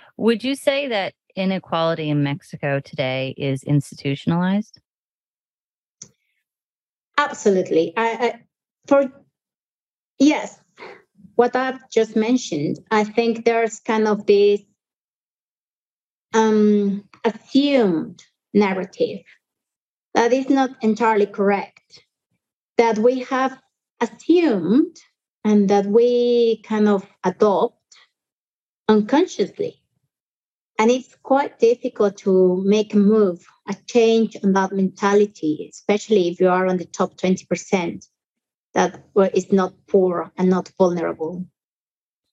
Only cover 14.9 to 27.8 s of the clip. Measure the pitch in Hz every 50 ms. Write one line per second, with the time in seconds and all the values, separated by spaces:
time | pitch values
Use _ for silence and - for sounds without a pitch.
14.9 | _ _ _ _ _ _ _ _ _ _ _ _ _ _ _ _ _ _ _ _
15.9 | _ _ _ _ _ _ _ _ - 226 220 220 214 214 208 208 208 208 202 202
16.9 | 196 202 - _ _ _ - 233 214 - _ _ - 262 285 285 285 262 226 190
17.9 | 170 156 - - - - - _ _ _ _ _ - 202 208 190 190 190 185 -
18.9 | - - - - - 190 - _ _ _ _ _ _ _ _ _ _ _ _ _
19.9 | _ _ _ _ - - 226 233 247 269 262 269 285 269 269 - 269 - - 220
20.9 | 214 - 240 220 220 208 202 202 - 214 202 196 202 190 - - _ _ _ _
21.9 | - - _ _ _ _ _ _ _ _ _ _ _ _ _ _ _ - 233 226
22.9 | 220 214 214 247 262 262 247 - 277 254 262 262 262 - _ _ _ _ _ _
23.9 | _ - 240 226 - - - - 320 349 339 302 226 190 160 165 214 269 330 -
24.9 | - - - _ _ _ _ _ _ _ - 214 214 208 202 190 202 202 196 202
25.9 | 202 233 240 247 240 240 240 240 240 240 233 226 226 220 - - 220 214 208 208
26.9 | 202 190 196 - _ _ - 185 180 - 208 208 190 165 196 247 - _